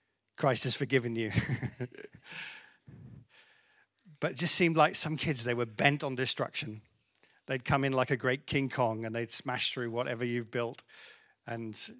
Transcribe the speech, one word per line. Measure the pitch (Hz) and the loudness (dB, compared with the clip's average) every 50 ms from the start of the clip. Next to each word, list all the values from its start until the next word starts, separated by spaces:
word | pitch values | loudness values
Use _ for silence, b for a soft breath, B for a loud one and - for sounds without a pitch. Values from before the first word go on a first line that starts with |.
| b b b b b _ - | b b b b b _ -4
Christ | - 151 139 123 - - | 2 2 4 4 4 2
has | 127 - | 0 0
forgiven | - 139 110 135 127 117 120 113 | 0 0 2 2 2 2 2 -2
you. | 113 113 104 - | -2 -2 0 0
<laughs> | - - - 131 - - - - - 123 - - - - - - - B B B B B B B B B B B B B - - - - - - - - b b b b b b b b b b b b b b _ - 185 147 - | 0 0 0 -2 -2 -4 -6 -6 -6 -10 -10 -10 -14 -18 -18 -20 -20 B B B B B B B B B B B B B -20 -20 -20 -18 -18 -20 -20 -20 b b b b b b b b b b b b b b _ -20 -20 -10 -4
But | 196 180 | -4 -4
it | 143 | -2
just | 127 175 - - | 0 2 2 4
seemed | - 180 165 160 | 6 4 6 6
like | 160 151 175 - | 6 6 6 6
some | - - 156 160 | 2 0 0 -2
kids, | 131 - 160 143 117 117 | -2 0 -2 -2 0 0
they | 123 120 | 0 2
were | 120 120 | 0 0
bent | 113 107 - - 139 143 147 156 | -2 0 4 4 4 4 4 -2
on | 135 131 | -4 -2
destruction. | 123 131 117 - - 135 - - - - 110 107 110 - _ _ _ _ _ _ b b b b b b | 0 0 0 0 -2 -2 -4 -4 -8 -8 -8 -10 -12 -14 _ _ _ _ _ _ b b b b b b
They'd | - 135 127 - | -6 -6 -4 0
come | - 151 139 135 | 2 2 4 4
in | 139 131 | 4 4
like | 131 127 - | 2 2 2
a | 139 | 2
great | 117 - 127 131 147 - | 2 2 2 0 0 -2
King | - 139 139 135 | -2 0 0 0
Kong, | 127 - 139 123 113 113 110 113 | 0 2 2 2 2 2 -2 -4
and | 110 113 | -4 -4
they'd | 117 117 113 | -4 -4 -2
smash | - - - 135 127 123 - - - | -4 -4 -2 -2 -2 -2 -2 -2 -2
through | 131 120 117 | -4 -4 -4
whatever | 113 120 127 135 123 113 127 | -2 -2 -2 -2 -2 -2 -2
you've | 123 120 123 113 107 | -2 -2 -2 -4 -2
built. | - 120 120 117 - - - B B B B B B B B B B B B | -2 -2 -2 -4 -6 -10 -18 B B B B B B B B B B B B
And | 117 117 117 117 110 107 - - - 233 | -10 -8 -6 -6 -8 -8 -10 -12 -12 -14